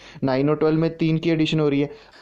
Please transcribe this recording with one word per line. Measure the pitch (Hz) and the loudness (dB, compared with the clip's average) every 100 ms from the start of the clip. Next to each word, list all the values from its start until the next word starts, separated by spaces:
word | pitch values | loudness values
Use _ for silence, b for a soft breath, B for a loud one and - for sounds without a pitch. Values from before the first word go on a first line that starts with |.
| B B | B B
नाइन | 135 131 143 | -2 0 0
और | 151 | 2
ट्वेल्व | 156 156 | 2 2
में | 165 165 | 0 0
तीन | 160 160 | 0 0
की | 165 | 0
एडिशन | 160 156 160 | 0 0 0
हो | 147 | 0
रही | 139 | 0
है। | 143 B B B | -2 B B B